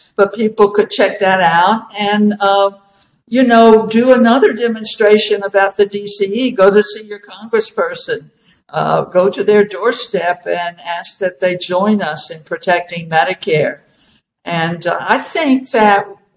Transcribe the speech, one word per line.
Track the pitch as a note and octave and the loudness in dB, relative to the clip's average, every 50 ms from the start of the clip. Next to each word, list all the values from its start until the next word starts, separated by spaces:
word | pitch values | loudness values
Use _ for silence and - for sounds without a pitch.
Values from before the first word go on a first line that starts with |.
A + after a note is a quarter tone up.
| - _ _ | -20 _ _
but | - G3 G3 - | -2 -2 0 0
people | A3+ A3 G#3 G#3+ - G#3 G3 | -2 -4 -2 0 2 0 2
could | - G#3+ G3 - | 2 0 -2 0
check | - - G3+ F#3+ - - | 0 0 0 0 0 -2
that | G3 F#3+ F#3+ F#3+ | 0 0 2 2
out | F3+ E3 E3 E3+ F3 G3 A3 A3+ - - - G3+ | 2 2 2 2 2 2 2 0 -4 -8 -8 -4
and, | G#3 G3+ G#3 G#3 G#3 G#3 G3+ G#3 | -2 0 0 2 2 0 0 0
uh, | G3+ G3 G3 G3 G3 G3 G3 - _ _ _ _ _ _ _ _ _ - | 0 2 2 2 2 0 -2 -6 _ _ _ _ _ _ _ _ _ -4
you | A3+ C4 C4 | 0 0 2
know, | A#3+ A#3 A3+ A3+ A3+ A3 G#3+ G3+ | 4 6 6 8 8 6 6 4
do | - G#3+ A3+ B3 C4 B3+ | 2 0 2 4 4 4
another | A#3+ A#3 A3+ A#3+ C#4+ G#4 G#4 A#3 | 4 4 4 4 4 4 2 0
demonstration | A#3 A#3+ A#3 A3 A3 G#3+ - - - G#3+ G#3 G#3+ G#3+ G#3 - G#3 G3+ G3 | 0 -4 -4 -4 -4 -6 -6 -2 2 4 4 4 4 2 0 -2 -2 -4
about | G3 G3+ G3 G3 G3 - | -2 0 0 0 0 0
the | - G3+ | 0 -2
D | G3+ - G3+ G3+ | -2 -2 -8 -8
C | G3 - - G3 F#3+ G3+ | -6 -4 -4 -4 -4 -2
E. | A#3 C4 B3+ | -2 -2 -2
Go | - F#3+ F#3+ G3+ G3 | 0 2 4 4 4
to | G#3 G3+ | 4 2
see | - - A3 A3 | 0 -4 -10 -12
your | G#3 G#3 G3+ | -16 -16 -18
congressperson. | _ - F#3 F#3+ G#3+ A3+ A3+ G#3+ - - - G#3 F3 E3+ F3 E3+ - - D3+ - D3+ - _ _ _ _ _ _ _ _ | _ -20 -20 -20 -10 -4 -4 -2 -2 -4 -4 -6 -6 -6 -6 -10 -8 -8 -8 -10 -10 -16 _ _ _ _ _ _ _ _
Uh, | - D#3 D#3 D3+ D#3+ D#3+ - | -6 -4 -2 -2 -2 -2 -2
go | - - F3+ F#3 G3+ | -2 0 0 0 0
to | - C4+ - | 0 -2 0
their | G3+ G#3 G#3 G#3 | 2 4 2 2
doorstep | G3+ - - G#3 A#3+ B3 - - - - F3+ E3 F3 F3 - - | 0 -2 -6 -4 -4 -4 -4 -6 -6 -6 -4 -2 -4 -4 -4 -4
and | E3+ F3 F3 F3 E3+ E3+ F3 | -6 -6 -6 -6 -8 -10 -12
ask | - E3+ E3+ F3 F#3+ - - - | -12 -10 -10 -8 -8 -10 -8 -6
that | G3 F3+ F3+ - | -6 -6 -4 -2
they | F#3+ F#3 F3+ | -4 -2 -2
join | F3+ - - F3+ F3+ G3 G#3+ G#3 G3+ | -4 -6 -4 -2 0 0 0 0 0
us | F3+ D3+ D#3 D#3+ - - | -2 -4 -6 -6 -8 -10
in | E3 D#3+ D3+ | -10 -14 -14
protecting | - F3 E3 - F#3+ F3 E3+ F3 - F3 E3+ E3 D#3+ | -12 -12 -8 -2 -2 -2 -2 -2 -6 -10 -12 -8 -2
Medicare. | D#3+ D#3+ E3+ F#3 F#3 - - G3+ D#3+ D3+ C3+ - C#3+ - _ _ _ _ _ _ _ _ _ _ _ _ - | 0 0 0 0 -2 -6 -4 -2 0 0 0 -2 -4 -10 _ _ _ _ _ _ _ _ _ _ _ _ -12
And, | F3 E3+ E3 D#3+ E3+ F3 E3 D#3+ | -8 -4 -4 -4 -4 -4 -4 -4
uh, | E3+ E3+ E3 | -4 -4 -4
I | B2+ F#3 A3+ C4+ | -2 -2 -2 -2
think | C4 - - E4+ D#4+ C#4 C4 C4 B3+ - | -4 -6 -6 -2 0 0 0 0 -2 -2
that | - A3+ G#3+ G#3 G3+ G3+ G3+ - - _ _ _ _ | 0 2 4 4 4 2 0 -6 -12 _ _ _ _